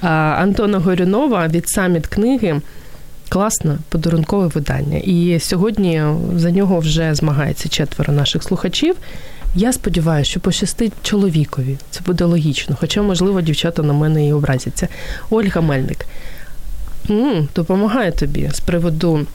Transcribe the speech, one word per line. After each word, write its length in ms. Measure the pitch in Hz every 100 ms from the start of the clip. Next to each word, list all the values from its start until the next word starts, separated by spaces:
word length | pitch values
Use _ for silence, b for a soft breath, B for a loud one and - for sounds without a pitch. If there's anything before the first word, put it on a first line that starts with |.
А, 80 | 175 156 156 -
Антона 360 | 190 196 208 196
Горюнова 680 | 175 180 180 208 294 208 160
від 200 | 170 -
«Саміт 380 | - 185 170 -
книги». 540 | - 226 269 208 147 - B B B B B -
Класне, 500 | 185 214 - 156 147 -
подарункове 580 | - 165 165 156 202 175
видання. 520 | 156 143 135 147 151
І 420 | - 170 175 165
сьогодні 640 | - 180 214 214 185 160 151 156 170 175
за 140 | 170
нього 280 | 185 196 175
вже 360 | 160 156 160
змагається 540 | 147 156 147 139 139 160
четверо 440 | - 147 - 147
наших 300 | 143 143 147
слухачів. 540 | - 180 185 - 311 359 B B B B B
Я 180 | 180 233
сподіваюся, 580 | 247 202 170 160 151 135
що 100 | 180
пощастить 520 | 190 - 202 - 226 -
чоловікові. 760 | - 208 196 156 143 - 131 135 -
Це 100 | - -
буде 180 | 175
логічно. 520 | 175 170 151 135 - 139
Хоча, 220 | 160 208
можливо, 380 | 202 170 185 196
дівчата 420 | 160 147 170 170
на 100 | 151
мене 340 | 147 156 156 147
і 40 |
образяться. 560 | 147 147 131 - - 180 B B B B
Ольга 300 | 220 196 175
Мельник. 460 | 160 135 135 - - B B B B B - - - - -
М, 380 | 208 277 190 147 -
допомагає 560 | 165 190 208 247 190
тобі 380 | - 143 - 143
з 60 | -
приводу 680 | - 175 170 160 170 156 147